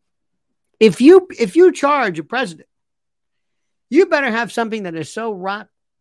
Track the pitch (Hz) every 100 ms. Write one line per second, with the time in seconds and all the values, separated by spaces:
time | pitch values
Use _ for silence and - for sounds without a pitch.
0 | _ _ _ _ _ _ _ - 220 160
1 | 254 381 370 - 226 320 370 269 285 294
2 | 220 165 151 247 226 156 _ _ _ _
3 | _ _ _ _ _ _ _ _ - 277
4 | 370 311 269 220 240 - 226 220 185 165
5 | 147 - 226 196 190 202 208 _ _ _